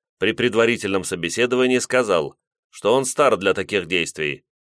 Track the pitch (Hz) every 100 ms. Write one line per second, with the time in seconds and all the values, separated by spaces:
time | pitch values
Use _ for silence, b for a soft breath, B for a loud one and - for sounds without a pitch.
0 | _ - 98 110 117 110 113 117 101 95
1 | 85 90 80 110 120 123 127 127 - 127
2 | 110 87 71 - _ _ _ - 101 131
3 | 131 - 139 101 95 98 92 101 82 90
4 | 80 - 76 69 _ _